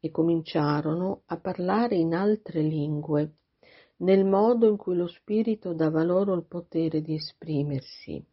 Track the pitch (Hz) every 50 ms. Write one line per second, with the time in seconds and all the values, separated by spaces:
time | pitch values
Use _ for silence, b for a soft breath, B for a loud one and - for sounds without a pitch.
0 | - 160 160 - 160 170 170 165 160 - - 160 147 147 147 147 147 156 156 170
1 | 180 190 196 - _ _ 170 170 _ 190 180 - 180 180 190 214 233 240 214 180
2 | 165 165 165 170 196 208 214 214 _ - - 165 156 156 160 156 147 151 151 147
3 | 147 151 151 147 151 151 - _ _ _ _ b b b b b b b b b
4 | 175 180 190 196 190 196 190 196 208 226 247 233 233 220 214 202 - - 185 175
5 | 175 170 - - _ - 208 214 226 233 220 214 - 185 170 160 160 156 156 156
6 | 160 170 180 185 202 202 190 175 170 _ - 175 175 _ - 165 165 160 160 156
7 | 151 156 156 156 156 - - _ - 165 156 143 143 147 143 131 - - - -
8 | - - 78 - - _